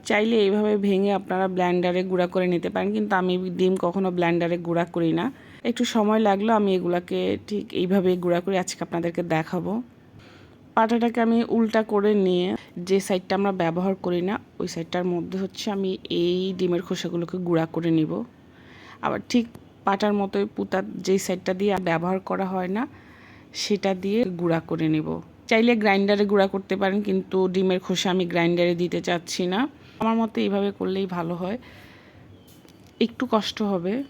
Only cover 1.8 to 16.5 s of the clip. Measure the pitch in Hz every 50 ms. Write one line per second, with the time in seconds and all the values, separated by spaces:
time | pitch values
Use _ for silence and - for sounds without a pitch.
1.8 | 175 180 175 180 185 190 185 180 180 175 180 190 185 180 180 170 165 180 - 190
2.8 | 185 196 208 220 214 208 208 185 185 185 180 180 185 185 175 180 185 185 190 190
3.8 | - 175 170 202 190 185 180 175 175 170 170 170 170 170 175 175 170 170 170 170
4.8 | 170 175 - 175 170 165 160 165 175 - 277 - - - - - - 233 240 -
5.8 | 247 233 - 233 208 208 214 220 220 208 196 196 202 220 226 214 208 196 190 185
6.8 | 180 175 175 175 175 - 196 185 185 185 - - - - 208 202 196 220 - -
7.8 | 180 180 190 202 180 185 180 180 175 180 175 170 175 196 196 185 180 - - -
8.8 | 170 - - 170 170 170 165 - 175 170 165 160 160 - - 180 165 175 196 233
9.8 | 247 - - - - - - - - - - - - - - - - - - -
10.8 | 226 220 233 233 226 240 226 240 233 226 233 233 233 - - 226 226 220 - 220
11.8 | 220 220 214 208 196 214 214 208 190 185 180 180 180 185 214 226 - - - 175
12.8 | 175 180 190 196 196 - 208 185 185 - 202 190 202 202 190 185 175 165 165 175
13.8 | 180 196 196 190 - 180 175 175 175 185 214 - - - - - - 180 - 170
14.8 | 165 165 - 180 180 180 175 170 165 175 180 190 190 185 - - - 226 202 202
15.8 | 196 190 190 - - - - 175 170 175 180 180 185 190